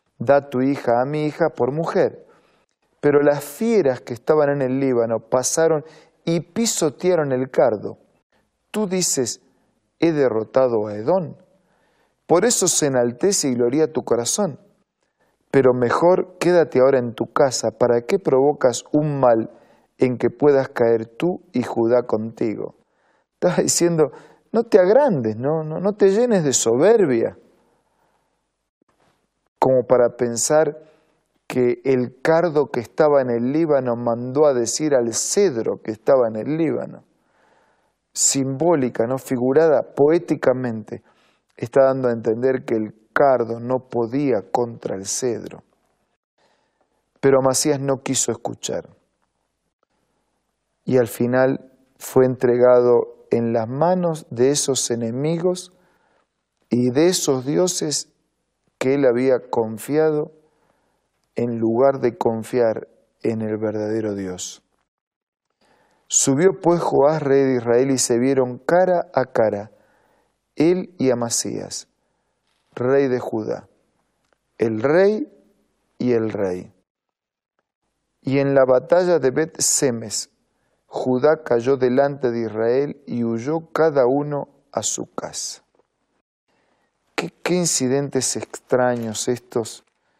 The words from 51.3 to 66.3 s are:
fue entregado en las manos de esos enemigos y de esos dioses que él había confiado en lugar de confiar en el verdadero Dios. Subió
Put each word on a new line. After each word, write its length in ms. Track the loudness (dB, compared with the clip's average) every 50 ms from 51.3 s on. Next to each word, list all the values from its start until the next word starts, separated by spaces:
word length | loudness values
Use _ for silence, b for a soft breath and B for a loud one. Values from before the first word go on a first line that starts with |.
| 0 2 2 2 0 -2 -8 -14 _ _ _ _ _ -20
fue 280 | -8 -2 2 4 4
entregado 1000 | 2 2 0 0 2 2 4 6 6 6 6 6 6 4 4 2 -2 -6 -16 -8 -4
en 200 | -2 -2 0 0
las 160 | -2 -2 -2 -4
manos 560 | -2 0 0 0 2 0 0 -2 -4 -6 -10 -8
de 220 | -2 0 2 2
esos 360 | 2 0 -2 -2 -2 -2 -4 -4
enemigos 800 | -4 -4 -4 -6 -4 -4 -4 -2 -2 -2 -2 -2 -4 -4 -8 -16 _ _ _ _ _ _ _ _ _ _ _ _ _ _ _ _ _ _ _ -4
y 220 | -2 0 0 0
de 180 | 2 2 2 2
esos 360 | 2 0 -2 -2 -2 -2 -2
dioses 640 | -2 0 0 0 0 -2 -4 -4 -6 -6 -6 -8 _ _ _ _ _ _ _ _ _ _ _ _ _ _ -4
que 160 | -2 0 2
él 100 | 2 4
había 460 | 2 2 2 2 2 0 0 -2 -4
confiado 800 | -4 -2 -2 -2 -4 -10 -8 -4 -2 0 0 0 0 -2 -4 -6 -10 _ _ _ _ _ _ _ _ _ _ _ _ _ _ _ _ _ _ _ -6
en 220 | -6 -4 -4 -4 -2
lugar 420 | -2 0 2 2 2 2 2 2
de 180 | -2 -2 -2 -2
confiar 680 | -2 -2 -2 -4 -6 -4 0 0 2 0 0 -2 -8 -16 _ _ _ _ _ _
en 180 | -4 -4 -4 -4
el 160 | -4 -4 -4
verdadero 580 | -4 -4 -4 -4 -4 -4 -4 -4 -4 -4 -4 -6
Dios. 480 | -6 -6 -8 -8 -10 -12 -14 -16 -20 _ _ _ _ _ _ _ _ _ _ _ _ _ _ _ _ _ _ _ _ _ _ _ _ _ _ _ _ _
Subió 520 | -4 -2 -2 0 0